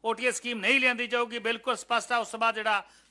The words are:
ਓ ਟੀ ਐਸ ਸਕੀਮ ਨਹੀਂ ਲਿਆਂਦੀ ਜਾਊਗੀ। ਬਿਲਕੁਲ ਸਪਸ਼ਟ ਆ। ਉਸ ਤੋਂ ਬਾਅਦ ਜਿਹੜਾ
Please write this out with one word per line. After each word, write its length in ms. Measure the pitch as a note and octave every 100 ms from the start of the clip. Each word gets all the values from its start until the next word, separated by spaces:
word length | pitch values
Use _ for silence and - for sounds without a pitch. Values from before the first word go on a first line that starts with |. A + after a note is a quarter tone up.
ਓ 80 | A3+
ਟੀ 140 | A3 B3
ਐਸ 100 | -
ਸਕੀਮ 220 | A#3+ A#3
ਨਹੀਂ 220 | G3 C4+
ਲਿਆਂਦੀ 260 | B3+ A#3+ A#3+
ਜਾਊਗੀ। 320 | A#3+ A#3 A#3
ਬਿਲਕੁਲ 380 | A3 A#3 - A3+
ਸਪਸ਼ਟ 360 | - A#3 -
ਆ। 40 | A#3+
ਉਸ 120 | A3
ਤੋਂ 100 | A3
ਬਾਅਦ 160 | A3+
ਜਿਹੜਾ 300 | A3 G#3+ G3+ - - _